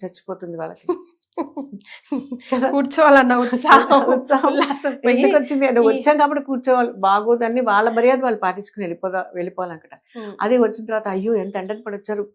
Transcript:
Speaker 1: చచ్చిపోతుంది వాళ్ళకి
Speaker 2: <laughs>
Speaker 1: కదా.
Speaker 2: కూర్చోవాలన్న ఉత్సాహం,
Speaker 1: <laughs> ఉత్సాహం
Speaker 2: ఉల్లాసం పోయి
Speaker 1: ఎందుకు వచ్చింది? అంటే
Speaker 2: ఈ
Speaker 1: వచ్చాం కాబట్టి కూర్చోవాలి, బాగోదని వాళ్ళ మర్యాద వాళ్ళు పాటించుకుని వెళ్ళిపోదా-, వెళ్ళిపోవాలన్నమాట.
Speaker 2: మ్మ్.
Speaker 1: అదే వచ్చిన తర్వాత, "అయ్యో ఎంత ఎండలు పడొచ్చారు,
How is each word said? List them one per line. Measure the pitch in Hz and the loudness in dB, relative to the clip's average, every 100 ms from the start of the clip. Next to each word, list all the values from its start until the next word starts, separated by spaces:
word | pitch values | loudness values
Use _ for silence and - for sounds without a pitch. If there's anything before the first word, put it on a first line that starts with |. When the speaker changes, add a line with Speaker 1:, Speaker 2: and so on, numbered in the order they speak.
Speaker 1:
చచ్చిపోతుంది | 185 180 - 180 175 165 | -16 -14 -14 -14 -12 -12
వాళ్ళకి | 160 180 - 339 - _ _ - | -12 -10 -8 -8 -10 _ _ -12
Speaker 2:
<laughs> | 311 - 277 202 - - - 269 - 240 - | -12 -12 -16 -16 -20 -20 -10 -10 -8 -14 -6
Speaker 1:
కదా. | 254 254 | -2 0
Speaker 2:
కూర్చోవాలన్న | 277 277 - 302 277 254 247 | 0 -2 2 6 6 6 2
ఉత్సాహం, | 240 247 302 269 247 277 - | 0 -2 4 4 6 4 4
Speaker 1:
<laughs> | 254 | 0
ఉత్సాహం | - 269 277 | 2 0 2
Speaker 2:
ఉల్లాసం | 277 285 277 294 254 | 0 -2 -2 -6 -4
పోయి | 240 254 | 0 2
Speaker 1:
ఎందుకు | 277 302 | 4 2
వచ్చింది? | 262 285 269 | 0 0 0
అంటే | 240 | 2
Speaker 2:
ఈ | |
Speaker 1:
వచ్చాం | 226 220 - 302 | 2 2 2 2
కాబట్టి | 285 294 | 2 0
కూర్చోవాలి, | 277 262 254 254 233 | -4 -4 0 2 0
బాగోదని | 190 190 196 214 240 233 240 | -2 0 2 2 0 0 -2
వాళ్ళ | 240 202 226 | 0 2 2
మర్యాద | 226 240 262 | 2 2 2
వాళ్ళు | 262 220 | 0 -2
పాటించుకుని | 185 185 202 - | -4 -6 -10 -10
వెళ్ళిపోదా-, | 185 170 190 185 180 | -10 -8 -6 -6 -8
వెళ్ళిపోవాలన్నమాట. | 180 175 180 180 160 _ - _ 240 | -8 -10 -8 -10 -12 _ -20 _ -16
Speaker 2:
మ్మ్. | 214 196 | -14 -6
Speaker 1:
అదే | 208 247 | 0 2
వచ్చిన | 240 - | 2 -2
తర్వాత, | 220 220 214 | -8 -6 -6
"అయ్యో | 190 202 | -6 -2
ఎంత | 226 190 196 | -4 -4 -8
ఎండలు | 190 214 | -8 -10
పడొచ్చారు, | 233 202 202 208 208 | -10 -12 -8 -8 -8